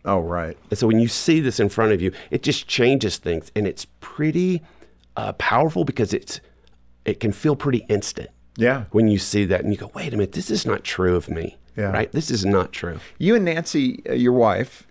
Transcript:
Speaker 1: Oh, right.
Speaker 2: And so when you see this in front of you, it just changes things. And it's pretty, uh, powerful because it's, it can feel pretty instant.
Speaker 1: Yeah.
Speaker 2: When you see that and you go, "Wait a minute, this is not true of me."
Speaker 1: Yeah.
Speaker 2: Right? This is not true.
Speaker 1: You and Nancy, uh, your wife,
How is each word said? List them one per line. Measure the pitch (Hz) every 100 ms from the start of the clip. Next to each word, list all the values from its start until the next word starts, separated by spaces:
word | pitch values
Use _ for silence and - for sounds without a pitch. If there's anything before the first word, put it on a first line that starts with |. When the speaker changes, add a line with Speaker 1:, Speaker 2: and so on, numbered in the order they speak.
| -
Speaker 1:
Oh, | 95
right. | 85 87 82 - -
Speaker 2:
And | 104
so | 117
when | 110
you | 117
see | - - 160
this | 135 110
in | 104
front | - 110
of | 98
you, | 92 - -
it | -
just | 147 - -
changes | - 143 135 101 -
things. | 87 82 - 107
And | 101
it's | - - _
pretty, | - - 151 160 185 170 - - - _ _ -
uh, | 101
powerful | - - 117 156 175 151
because | - 101
it's, | 101 - - _ _ _ _ - _ -
it | -
can | 110
feel | - 156 -
pretty | 143 123 -
instant. | 104 - - - _ _ -
Speaker 1:
Yeah. | 117 135 107
Speaker 2:
When | 107 113
you | 101
see | - 104 98
that | 92
and | -
you | 104
go, | 98 -
"Wait | 160
a | 110
minute, | 95
this | 165 -
is | 214 -
not | 101
true | - - 92 90
of | -
me." | 80 82 - - -
Speaker 1:
Yeah. | 101
Speaker 2:
Right? | 104 113
This | 151 156
is | 117 95
not | 98 85
true. | - 87 80 - -
Speaker 1:
You | 175 233
and | 180
Nancy, | 165 165 156 127 - -
uh, |
your | 127 123
wife, | 123 113 95 127 - -